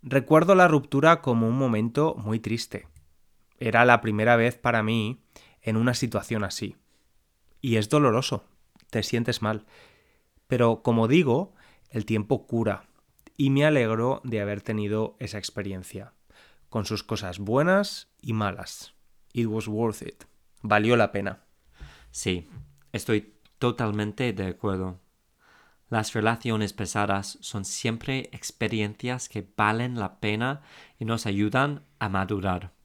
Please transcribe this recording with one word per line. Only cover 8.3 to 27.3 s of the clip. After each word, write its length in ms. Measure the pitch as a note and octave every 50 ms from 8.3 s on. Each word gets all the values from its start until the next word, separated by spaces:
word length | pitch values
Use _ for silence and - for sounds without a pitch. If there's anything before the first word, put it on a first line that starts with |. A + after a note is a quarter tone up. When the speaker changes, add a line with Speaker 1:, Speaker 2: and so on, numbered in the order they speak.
| - G#2 - _ _ _ _ _ _ _ _ _
Speaker 1:
te 120 | - A2+
sientes 400 | G#2+ - - A#2 A#2+ - A#2+ -
mal. 240 | - G#2+ A2 G#2+ - _ - - - - _ _ _ _ _ _ _ _ _ _ _ _
Pero 360 | - A#2+ A#2+ A#2 A2+ A2 _
como 240 | - A#2 A2+ A2+ A2+
digo, 480 | C3 F3 F3+ C#3 A#2 C#3+ F#3+ G3 _ _ _ _ _ _ _ _
el 160 | - A#2+ G#2+
tiempo 400 | - A2+ G#2+ G#2 G#2+ C#3 A#2+ -
cura, 380 | _ - A#2 A2+ G#2 G2 F#2+ - _ _ _ _ _ _ _ _ - _
y 140 | - D3 C3+
me 160 | C3+ C#3 D3
alegro 560 | D3+ D3+ C#3 A#2+ A2 A2 A2 A#2 B2+ C3+ - -
de 180 | C3 A2+ G#2+
haber 200 | G2+ G2+ G#2 G#2
tenido 540 | - - A2 G#2+ G#2 G2+ G#2 A2 A2 - - _
esa 180 | B2+ G2+ - G#2
experiencia, 760 | F#2+ - - - G2+ G2 G2 F#2 F2+ - - F#2 G2+ B2+ _ _ _ _ _ - - _ _ _ _ _
con 160 | - A#2 G2+
sus 180 | - A2 G2+ -
cosas 360 | - A2+ G#2 G#2+ F#2 F2 F2+
buenas 680 | G2+ G2 A2+ C3+ D3+ F3 F#3+ G3 G3+ G3 - - - _ _ _
y 120 | - B2+ A2+
malas. 600 | A2 G#2+ G2+ F2+ - - - - - - - _ _ _ _ _ _ _ _ _
It 140 | A#2+ A#2 A2
was 200 | G#2+ A2+ G#2+ A2
worth 340 | G#2+ G#2+ A#2 A2+ G#2 -
it. 240 | - - - _ - _ _ _ _ _ _ _
Valió 340 | - G#2+ G#2 G#2 G#2+ A2+ A#2+
la 160 | A#2+ A2 G2
pena. 340 | - G2+ G2 G2+ G2+ - _ _ _ _ _ _ _ _ - - - - - -
Speaker 2:
Sí, 360 | - - - A2+ F2+ F2+ D#2+ - - - - - - _ _ _
estoy 420 | - G#2+ - - A2+ G#2+ G#2 - _ _ _ _ _ _
totalmente 760 | - A#2+ A#2 - A#2+ G#2+ G#2+ G#2 G#2 G#2 G#2 - C3+ B2 G#2+
de 140 | F#2+ G2 F#2
acuerdo. 520 | F2+ - - G#2 F#2+ F#2 F#2 F#2 F2+ F2+ _ _ _ _ _ _ _ _ _ _ _ _ _ _ _ _ _ _
Las 240 | A#2 A2+ G#2+ - -
relaciones 600 | A#2 G#2+ A2 A#2 A#2 - A#2+ A2 G#2+ G#2+ G2 -
pesadas 640 | - G#2 F2+ - G#2+ G#2 G2+ G2 G2 G2 -